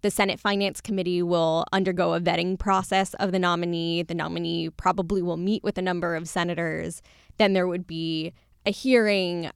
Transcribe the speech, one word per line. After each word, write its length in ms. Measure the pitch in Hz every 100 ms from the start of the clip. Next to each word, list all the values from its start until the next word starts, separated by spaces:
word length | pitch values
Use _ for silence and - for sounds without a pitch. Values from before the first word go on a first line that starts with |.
the 100 | 208
Senate 260 | - 196 -
Finance 440 | 208 202 202 -
Committee 420 | - 196 180 180
will 420 | 175 175 160 165 -
undergo 420 | 190 190 175 175
a 60 | 170
vetting 400 | 175 170 175 185
process 540 | 208 190 190 190 190 -
of 160 | 196
the 80 | 185
nominee. 640 | 180 175 175 170 165 170
The 120 | 170 170
nominee 540 | 156 170 170 170 165
probably 520 | - - 185 175 196
will 160 | 175 165
meet 260 | 180 220
with 140 | - 202
a 40 |
number 320 | 185 175 170
of 140 | 165 165
senators. 720 | - 175 170 165 156 165 170 - - _ -
Then 160 | 196
there 140 | 190 180
would 200 | 180 175
be 460 | 165 165 160 160 - _ _ -
a 60 |
hearing, 760 | 208 262 254 214 202 185 175 165